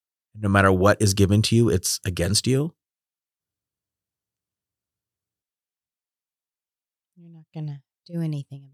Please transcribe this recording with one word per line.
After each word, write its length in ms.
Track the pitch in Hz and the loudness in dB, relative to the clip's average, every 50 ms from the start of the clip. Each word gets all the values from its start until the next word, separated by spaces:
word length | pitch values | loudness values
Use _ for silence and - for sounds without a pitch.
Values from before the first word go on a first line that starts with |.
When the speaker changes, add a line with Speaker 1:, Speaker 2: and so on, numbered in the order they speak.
| _ _ _ _ _ _ - | _ _ _ _ _ _ -16
Speaker 1:
no 140 | 107 104 101 | -6 -2 0
matter 220 | 98 98 95 98 95 | 2 4 4 4 4
what 280 | 92 92 101 104 - 95 | 4 4 2 2 4 2
is 120 | 98 98 | 0 2
given 280 | 101 98 90 101 107 107 | 2 2 2 2 2 2
to 140 | - 113 | 2 2
you, 120 | 117 120 - | 2 2 2
it's 320 | - 90 - - - - - | 0 0 -2 -4 -8 -6 -6
against 420 | - 87 82 85 92 101 - - | -8 -4 -4 -4 -2 -2 -2 -2
you. 260 | 117 127 131 151 170 - _ _ _ _ _ _ _ _ _ _ _ _ _ _ _ _ _ _ _ _ _ _ _ _ _ _ _ _ _ _ _ _ _ _ _ _ _ _ _ _ _ _ _ _ _ _ _ _ _ _ _ _ _ _ _ _ _ _ _ _ _ _ _ _ _ _ _ _ _ _ _ _ _ _ _ _ _ _ _ _ _ _ _ _ _ _ _ _ | -2 -2 -2 -2 -6 -8 _ _ _ _ _ _ _ _ _ _ _ _ _ _ _ _ _ _ _ _ _ _ _ _ _ _ _ _ _ _ _ _ _ _ _ _ _ _ _ _ _ _ _ _ _ _ _ _ _ _ _ _ _ _ _ _ _ _ _ _ _ _ _ _ _ _ _ _ _ _ _ _ _ _ _ _ _ _ _ _ _ _ _ _ _ _ _ _
Speaker 2:
You're 160 | 180 170 170 170 | _ -20 -20 -20
not 120 | 160 160 _ - | -20 -20 _ -14
gonna 280 | 160 156 147 143 139 _ _ _ _ _ | -12 -10 -10 -12 -14 _ _ _ _ _
do 140 | - 170 170 165 | -12 -8 -6 -6
anything 460 | 156 151 143 139 - 139 139 139 135 | -6 -6 -8 -10 -12 -18 -20 -20 -20